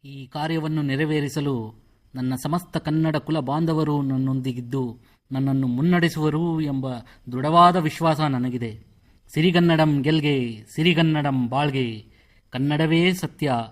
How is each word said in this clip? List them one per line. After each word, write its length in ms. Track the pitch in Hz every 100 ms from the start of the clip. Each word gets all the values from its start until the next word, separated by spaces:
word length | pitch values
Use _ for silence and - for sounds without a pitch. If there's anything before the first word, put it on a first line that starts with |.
ಈ 240 | 139 139 127
ಕಾರ್ಯವನ್ನು 540 | 151 156 160 156 156
ನೆರವೇರಿಸಲು 920 | 143 135 156 151 143 156 143 127 110 110 _ _ _ 131
ನನ್ನ 200 | 127 127
ಸಮಸ್ತ 420 | 147 170 - 160
ಕನ್ನಡ 380 | 156 156 160 151
ಕುಲ 240 | - 160
ಬಾಂಧವರು 640 | 131 151 165 160 151 147
ನನ್ನೊಂದಿಗಿದ್ದು, 1000 | 139 131 131 131 127 123 120 135 123 110 _ _ _
ನನ್ನನ್ನು 360 | 135 135 135 131
ಮುನ್ನಡೆಸುವರು 920 | 123 165 175 165 156 151 151 170 160
ಎಂಬ 260 | 147 135 131 120 - - -
ದೃಢವಾದ 440 | 123 147 170 175 180
ವಿಶ್ವಾಸ 440 | 156 - 165 151
ನನಗಿದೆ. 760 | 156 127 127 123 117 107 - _ _ _ _
ಸಿರಿಗನ್ನಡಂ 720 | 156 170 175 170 160 156 143
ಗೆಲ್ಗೆ, 640 | 139 156 147 139 120 110 - -
ಸಿರಿಗನ್ನಡಂ 760 | 165 165 160 156 143 135 120
ಬಾಳ್ಗೆ. 560 | 131 147 135 120 110 - _ _ _ _
ಕನ್ನಡವೇ 640 | 139 143 151 160 165 180
ಸತ್ಯ, 400 | 180 156 - 147 120 113